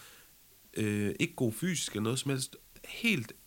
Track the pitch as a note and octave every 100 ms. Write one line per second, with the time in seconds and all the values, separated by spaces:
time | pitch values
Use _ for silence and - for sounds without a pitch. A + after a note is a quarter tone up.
0 | - - - - - - - - G#2+ G#2
1 | G2+ - E3+ - A#2+ - F3+ E3 - G#2
2 | A2 C3 C#3 C3+ - - - - - -
3 | A#3 E3+ A2 -